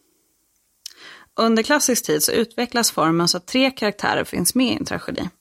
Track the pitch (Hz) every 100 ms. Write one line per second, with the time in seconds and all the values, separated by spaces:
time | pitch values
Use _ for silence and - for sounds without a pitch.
0 | _ _ _ _ _ _ _ _ - -
1 | - - - - 226 226 220 294 - 233
2 | - 151 - - 226 - 240 240 226 -
3 | 160 165 175 180 - 254 262 262 208 202
4 | - - - - 175 247 247 - - 87
5 | - - 180 -